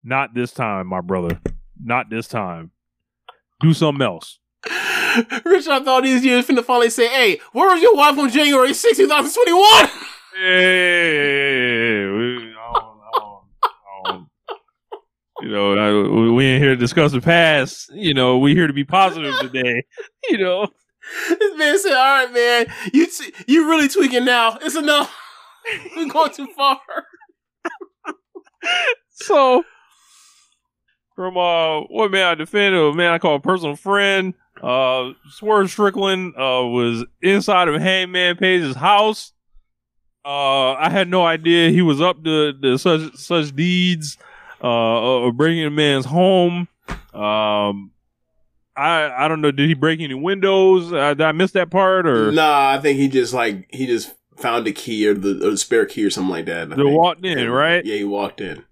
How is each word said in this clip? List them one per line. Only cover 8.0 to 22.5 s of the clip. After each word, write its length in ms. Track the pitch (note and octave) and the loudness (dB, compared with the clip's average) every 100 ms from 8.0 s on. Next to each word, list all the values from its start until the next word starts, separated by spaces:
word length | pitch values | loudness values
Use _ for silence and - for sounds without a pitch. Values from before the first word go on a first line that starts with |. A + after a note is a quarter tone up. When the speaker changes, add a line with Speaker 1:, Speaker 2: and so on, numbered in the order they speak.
| D4 C#4+ | 4 4
Speaker 2:
on 120 | C#4 | 0
January 420 | A#3 D4 C#4 C4 | 2 4 4 2
sixth, 240 | - A#4 A4 | 2 2 4
two 100 | F#4+ | 4
thousand 240 | D4 D4 | 2 0
twenty-one?" 540 | - A#4+ E4+ G#4 A4 - - - - - F#3+ | 0 2 6 8 8 4 -2 -18 -20 -18 -4
Speaker 1:
Hey, 40 | |
hey, 760 | F#3 F#3 F#3 F#3 F3+ F3 E3+ D3+ | 0 4 4 4 2 2 2 0
hey, 100 | C#3+ | 0
hey, 760 | C#3+ C#3 C3 B2 A#2 A#2 G#2+ | 0 0 0 0 0 0 0
hey. 60 | G2 | -2
We, 480 | G2+ A#2+ B2 A2+ | -2 -4 -6 -14
I 180 | A2 A#2 | -18 -8
don't, 280 | A#2 A2 G#2+ | -8 -8 -20
I 80 | G#2+ | -8
don't, 320 | A2+ G#2 G2+ _ _ | -8 -8 -20 _ _
I 480 | - - G2+ G2 F#2+ | -8 -8 -20 -12 -10
don't, 160 | - D#3+ _ - G4+ _ _ _ G#4+ _ _ _ - | -10 -14 _ -18 -18 _ _ _ -20 _ _ _ -14
you 60 | - | -8
know, 240 | G#2 G2+ | -2 0
I, 340 | G2+ G#2 G#2 G2 A2 | 2 2 2 2 2
we, 100 | A2+ | 4
we 140 | A#2 C3+ | 4 4
ain't 160 | C3 | 4
here 80 | C#3+ | 2
to 20 | C3 | 2
discuss 320 | A#2+ - D3 | 0 2 0
the 80 | C3+ | 0
past. 720 | D#3+ E3+ E3 D3+ B2+ - - | 2 4 4 2 -2 -8 -20
You 220 | D#3+ F#3+ | -6 -2
know, 240 | C#3 B2+ B2+ | 2 2 4
we 160 | C#3 | 4
here 120 | D3 D#3+ | 4 2
to 60 | |
be 120 | C#3 | -2
positive 500 | C#3 F3+ F#3+ E3 D3 C3 | -2 2 2 0 -6 -6
today. 440 | C3 C3 B2 A#2+ - | -6 -4 -2 -2 -6
<laughs> 400 | - - _ B4+ | -18 -20 _ -4
You 100 | B3 | -2
know, 300 | F#3 F3+ G#3 _ _ _ - - - | 0 -2 -4 _ _ _ -16 -12 -6
Speaker 2:
this 300 | F4 G#4 D#4 | -2 -2 0
man 200 | D4+ G4 | 0 0
said, 140 | G4 | 0
"All 320 | C#4 C4 C#4 B3+ | 2 2 2 0
right, 60 | |
man, 340 | A#3+ A#3+ | 0 0